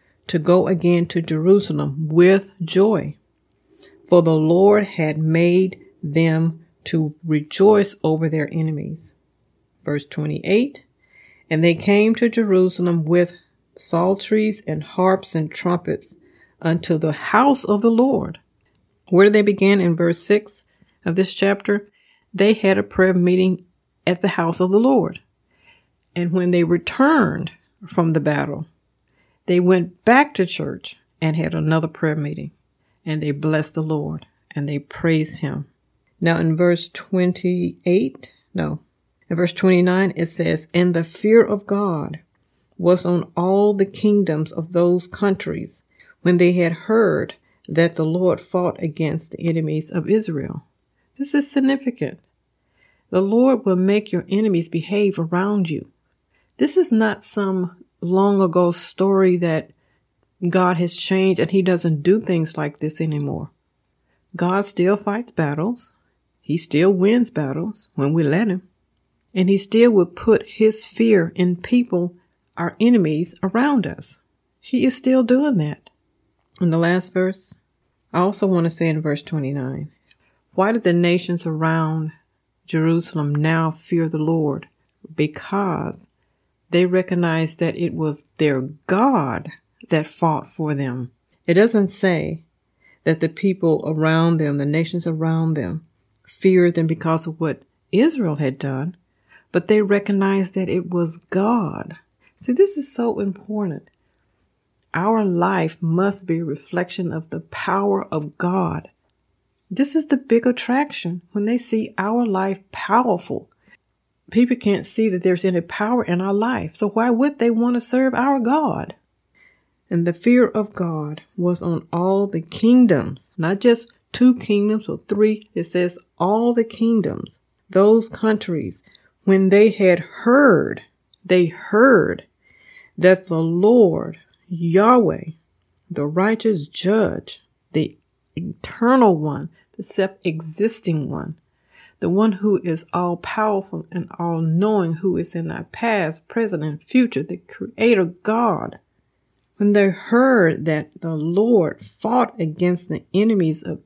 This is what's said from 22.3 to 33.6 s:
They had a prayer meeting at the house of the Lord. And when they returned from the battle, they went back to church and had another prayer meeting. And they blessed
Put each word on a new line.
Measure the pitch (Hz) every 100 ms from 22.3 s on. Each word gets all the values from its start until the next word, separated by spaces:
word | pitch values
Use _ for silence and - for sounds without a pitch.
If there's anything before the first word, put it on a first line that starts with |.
They | 190 208
had | 214 196 196
a |
prayer | 202 - 185
meeting | 180 175 180 185 185 - _ _ _ -
at | 180
the | 196 -
house | 165 165
of | 185
the | 202
Lord. | 247 262 165 - _ _ _ _ _ _ _ _ _
And | 175 175
when | 180 180
they | 175
returned | 165 170 - - 269 320 185 156 - - _ _ 185
from | - 165
the | 156
battle, | 143 147 143 147 156 _ _ _ _ _ _ _ -
they | 180
went | 180 185 175 -
back | - 254 294
to | -
church | 180 - 147 - - - _ -
and | 160
had | 160 160
another | 165 156 160 160
prayer | - 156 151
meeting. | 147 156 143 - _ _ _ _
And | - 156
they | 151
blessed | 143 156 156